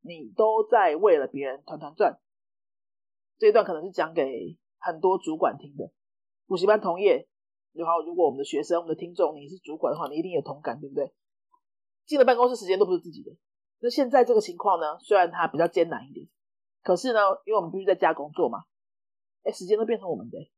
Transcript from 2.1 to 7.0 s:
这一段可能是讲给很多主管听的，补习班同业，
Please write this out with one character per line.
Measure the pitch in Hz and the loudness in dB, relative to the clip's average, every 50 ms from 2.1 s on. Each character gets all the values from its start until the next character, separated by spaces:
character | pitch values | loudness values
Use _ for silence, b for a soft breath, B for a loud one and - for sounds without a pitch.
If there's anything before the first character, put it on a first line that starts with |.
| - _ _ _ _ _ _ _ _ _ _ _ _ _ _ _ _ _ _ _ _ _ _ _ _ | 0 _ _ _ _ _ _ _ _ _ _ _ _ _ _ _ _ _ _ _ _ _ _ _ _
这 | _ 208 214 | _ 4 6
一 | 208 | 6
段 | 233 202 | 6 2
可 | 202 180 | 2 -4
能 | 156 160 | -8 -10
是 | 196 | -10
讲 | 180 - 160 160 165 | -4 -4 -4 -2 0
给 | 165 143 135 131 110 - - 165 _ _ _ _ _ | -2 -2 -2 -4 -8 -10 -12 -14 _ _ _ _ _
很 | - - 165 160 | -8 -8 -6 0
多 | - 185 190 185 | 0 0 0 0
主 | - - 156 | -2 -6 -4
管 | 160 185 139 101 87 | -2 -2 -2 -2 -4
听 | - 143 143 | -18 -20 -14
的， | 139 110 - _ _ _ _ _ _ _ _ _ _ _ | -14 -14 -14 _ _ _ _ _ _ _ _ _ _ _
补 | _ 190 | _ -4
习 | 175 175 | -2 2
班 | 202 214 214 | 2 2 2
同 | 208 196 170 | 2 -4 -4
业， | 180 | 2